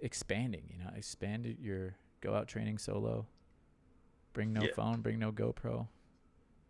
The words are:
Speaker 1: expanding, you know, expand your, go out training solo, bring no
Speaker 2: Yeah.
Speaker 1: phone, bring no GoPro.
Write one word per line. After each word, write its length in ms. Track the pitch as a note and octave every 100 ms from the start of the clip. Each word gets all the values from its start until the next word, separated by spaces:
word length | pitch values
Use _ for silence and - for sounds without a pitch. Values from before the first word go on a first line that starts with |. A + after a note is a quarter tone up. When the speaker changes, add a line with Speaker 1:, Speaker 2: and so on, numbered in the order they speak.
Speaker 1:
expanding, 640 | C#3 - - G2+ B2 F#2+ -
you 80 | F2
know, 120 | F2+
expand 640 | G#2+ G#2 - G2+ A2 A#2+ A2+
your, 340 | A#2+ F#2+ F#2 F#2+ - -
go 140 | -
out 140 | G#2+ -
training 280 | A2+ G#2+ G#2+
solo, 500 | - G#2 A2 A2+ A2 - - - - - - - - - -
bring 180 | - A2
no 80 | A2
Speaker 2:
Yeah. 80 | G#2+ -
Speaker 1:
phone, 240 | A2 A2+
bring 180 | A2+ A2
no 140 | A2
GoPro. 560 | G#2+ A2 A#2 A#2+ A#2 A#2 - - - - - - - -